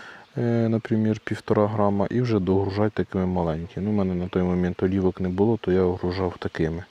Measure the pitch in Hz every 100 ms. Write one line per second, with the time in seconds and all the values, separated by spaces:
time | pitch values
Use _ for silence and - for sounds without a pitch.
0 | - - - 127 120 117 113 113 - 110
1 | 110 107 - 104 - 107 104 107 101 101
2 | 95 120 123 107 92 95 98 98 107 -
3 | 95 95 92 90 85 80 85 87 104 104
4 | 95 90 90 92 90 90 90 90 92 95
5 | 92 - 92 92 107 113 - 92 92 92
6 | 90 92 90 - 95 - 80 82 -